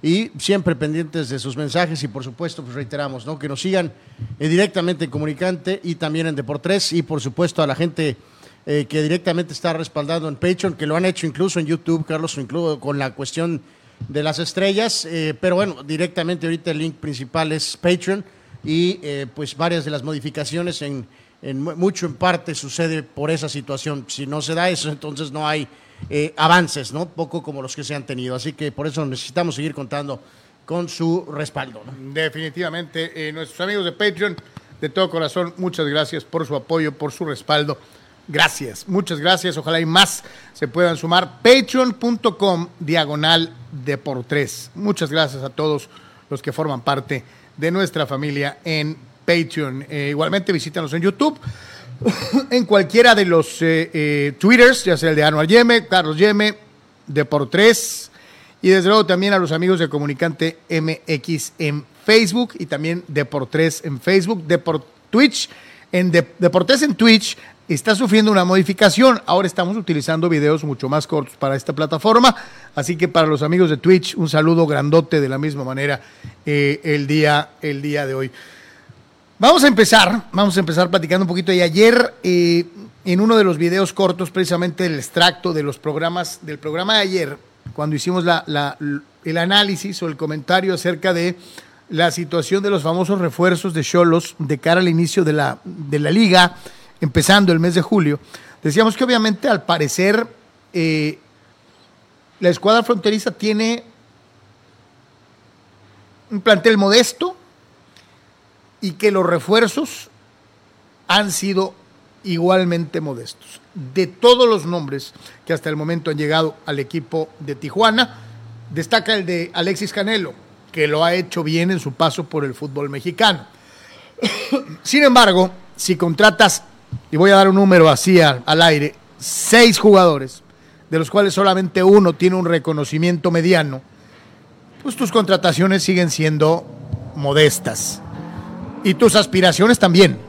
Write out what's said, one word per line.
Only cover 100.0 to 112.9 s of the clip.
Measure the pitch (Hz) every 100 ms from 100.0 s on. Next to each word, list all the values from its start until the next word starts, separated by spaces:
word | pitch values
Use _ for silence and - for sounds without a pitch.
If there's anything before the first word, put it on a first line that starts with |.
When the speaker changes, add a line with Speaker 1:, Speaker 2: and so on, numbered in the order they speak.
| 190 214 233 - _ _ _
Speaker 2:
eh, | 180 160 156 151 - _ _ _ _ _ _ _ _ _ _ _ _
la | 180
escuadra | 175 196 226
fronteriza | 233 233 208 214 214
tiene | - 208 208 220 233 - _ _ _ _ _ _ _ _ _ _ _ _ _ _ _ _ _ _ _ _ _ _ _ _
un | 208
plantel | 226 202 226 214
modesto | 196 220 240 - 359 - _ _ _ _ _ _ _ _ _ _ _ _ _ _
y | 196
que | 151 208
los | 196 175
refuerzos | 170 - 220 226 - 302 - - _ _ _ _ _ _ _ _ _ -
han | 185 208
sido | 165 196 190 190 - _ _ _ _
igualmente | 196 170 175 185 180 170 156